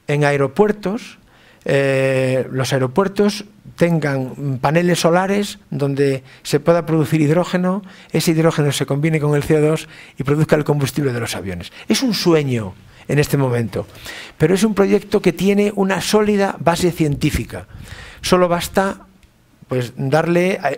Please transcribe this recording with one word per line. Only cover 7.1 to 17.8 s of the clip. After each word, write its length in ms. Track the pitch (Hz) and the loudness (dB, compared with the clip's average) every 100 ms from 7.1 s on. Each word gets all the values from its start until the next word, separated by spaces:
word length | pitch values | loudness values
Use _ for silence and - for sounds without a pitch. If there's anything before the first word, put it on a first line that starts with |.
| 160 | 2
hidrógeno, 640 | 147 165 175 185 180 190 202 - - | 2 2 0 0 -2 -2 -6 -18 -6
ese 200 | 160 160 | -2 0
hidrógeno 400 | 160 160 - 147 | 2 2 2 0
se 160 | 135 143 | 0 -2
combine 320 | 139 160 156 | 0 0 0
con 160 | 147 147 | 0 0
el 80 | |
C 140 | 139 156 | 2 2
O 40 | |
dos 260 | 151 156 - - - - | 2 0 -6 -20 -16 -6
y 60 | |
produzca 320 | 135 147 156 151 | -2 0 2 2
el 80 | |
combustible 500 | 147 147 135 - 139 | 2 0 -2 -2 -2
de 60 | 120 | -2
los 160 | 117 98 | -6 -6
aviones. 360 | 92 87 87 - - | -8 -8 -12 -10 -2
Es 140 | 214 | 0
un 140 | 262 196 | 0 0
sueño 580 | 180 160 139 120 101 92 - - - | 2 2 2 -2 -4 -12 -20 -14 -2
en 120 | 143 | 0
este 180 | 143 143 | 2 0
momento, 480 | 131 120 113 - - - - - - - | 0 0 -2 -4 -8 -12 -16 -16 -14 -2
pero 180 | 156 185 | 0 2
es 80 | |
un 100 | 220 | 2
proyecto 480 | 190 196 202 202 208 | 2 2 2 0 0
que 100 | 190 | 0
tiene 400 | - 185 202 202 202 | 0 2 2 0 0
una 260 | 190 185 | -2 -2
sólida 540 | - 214 208 208 196 - | 0 2 2 2 0 -2
base 320 | 147 170 180 | 0 2 0
científica. 760 | 160 156 135 151 - 117 95 - - | 0 0 0 -2 -2 -6 -12 -14 -18